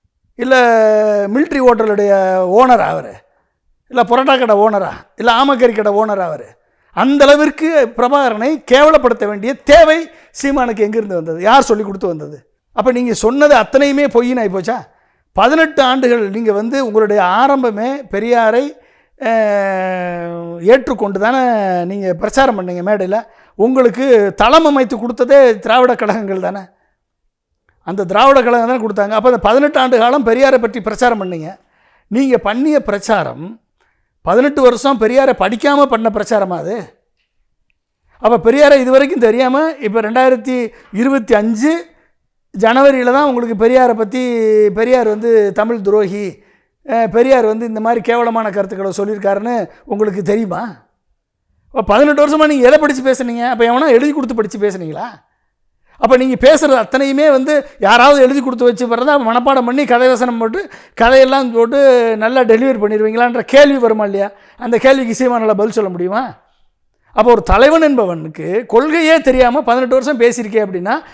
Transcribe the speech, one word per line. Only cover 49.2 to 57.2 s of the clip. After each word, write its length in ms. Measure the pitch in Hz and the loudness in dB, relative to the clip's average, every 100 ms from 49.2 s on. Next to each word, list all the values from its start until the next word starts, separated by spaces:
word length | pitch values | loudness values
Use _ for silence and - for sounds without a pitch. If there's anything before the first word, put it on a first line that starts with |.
| 196 196 226 240 165 _ | -4 -4 -4 -6 -6 _
உங்களுக்கு 380 | - 202 214 190 | -10 -4 -4 -4
தெரியுமா? 400 | 170 214 214 165 226 127 _ _ _ _ _ _ _ _ _ | -4 -4 -4 -8 -10 -14 _ _ _ _ _ _ _ _ _
அப்ப 80 | - | -6
பதினெட்டு 440 | 196 208 294 294 294 | 0 2 2 2 2
வருஷமா 200 | 311 302 | 2 2
நீங்க 200 | 285 240 | 4 4
எதை 120 | 302 | 4
படிச்சு 240 | 294 262 | 2 -2
பேசுனீங்க? 460 | 262 254 247 233 240 | -2 -2 -4 -6 -4
அப்ப 160 | 233 | 0
எவனா 240 | 233 247 311 | 0 2 2
எழுதி 240 | 240 285 | 2 2
கொடுத்து 220 | 294 247 | -2 -4
படிச்சு 240 | 240 214 214 | -4 -6 -4
பேசுனீங்களா? 480 | 208 185 160 151 233 - _ _ _ _ _ _ _ _ | -4 -4 -10 -12 -12 -16 _ _ _ _ _ _ _ _
அப்ப 160 | 233 254 | 0 2
நீங்க 180 | 262 | 2
பேசுறது 420 | 254 262 311 302 254 | 2 4 4 4 0
அத்தனையுமே 540 | 220 262 277 277 | 0 -2 -2 2